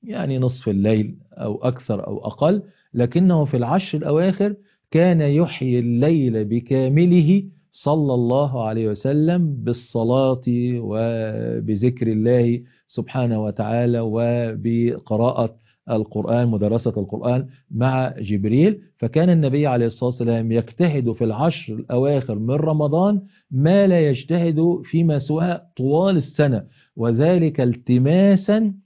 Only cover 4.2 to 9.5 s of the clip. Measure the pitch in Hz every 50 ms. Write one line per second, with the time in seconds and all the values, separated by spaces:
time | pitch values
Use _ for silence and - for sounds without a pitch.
4.2 | 175 190 190 - 196 208 208 202 _ _ _ _ _ _ - 156 170 185 180 165
5.2 | 151 143 143 147 175 - - - 131 127 123 123 120 120 117 117 131 151 165 160
6.2 | 139 127 113 110 107 104 110 120 120 - 135 131 131 131 139 151 175 180 175 180
7.2 | 156 147 185 202 196 - - _ _ _ _ - - 143 147 160 151 139 131 123
8.2 | 120 117 123 135 143 143 131 123 113 110 110 113 113 107 104 101 - 131 139 151
9.2 | 151 160 175 180 175 156